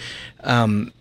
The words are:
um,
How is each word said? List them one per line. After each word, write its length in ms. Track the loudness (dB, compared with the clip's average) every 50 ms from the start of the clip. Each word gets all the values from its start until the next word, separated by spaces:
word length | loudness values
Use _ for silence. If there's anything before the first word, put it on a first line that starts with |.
| -6 -14 -14 -14 -16 -18 -18 -6 -2
um, 500 | 2 2 4 4 4 2 0 -2 -4 -10 _